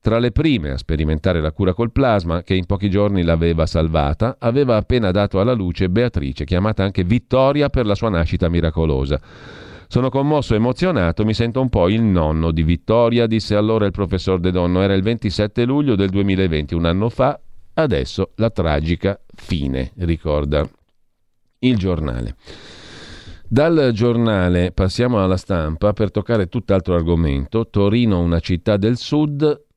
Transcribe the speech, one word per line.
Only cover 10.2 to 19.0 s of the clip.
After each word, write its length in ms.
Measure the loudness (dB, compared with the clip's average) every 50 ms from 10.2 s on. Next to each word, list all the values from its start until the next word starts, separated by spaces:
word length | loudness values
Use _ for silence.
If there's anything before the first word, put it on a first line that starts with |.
| 0 2 0 0 0 0 0
e 20 |
emozionato, 680 | 2 2 0 0 0 -2 0 0 2 0 0 0 0 0
mi 100 | 0 0
sento 260 | 0 -2 -2 0 -2
un 80 | -2 0
po' 200 | 2 2 2 2
il 120 | 2 2
nonno 520 | 2 2 2 2 2 0 0 0 0 0 0
di 100 | 0 2
Vittoria", 640 | 2 0 0 _ 0 2 2 4 4 4 2 2
disse 300 | 2 0 -2 -2 0 0
allora 300 | 0 2 2 2 2 0
il 40 | 0
professor 480 | 0 -2 -4 -2 -2 -2 0 0 0 2
De 140 | 2 0 0
Donno. 280 | 2 0 2 2 2 2
Era 120 | 2 2
il 80 | 2 0
ventisette 640 | 0 -2 -2 -2 -4 -2 0 -2 -2 0 -2 0
luglio 320 | 0 2 0 2 2 2
del 140 | 2 2 0
duemilaventi, 680 | 0 0 0 0 2 2 2 0 0 -2 -2 -2 -2
un 80 | -2 0
anno 240 | 0 0 0 -2 -2
fa, 320 | 0 0 0 0 0 -4 -10 -20 -20 -20 -20 -10 -2
adesso 560 | -2 0 0 0 -2 -2 -4 -4 -4 -6 -6 _
la 140 | -2 -2 -2
tragica 680 | -2 -2 -2 0 0 -2 0 -2 -2 0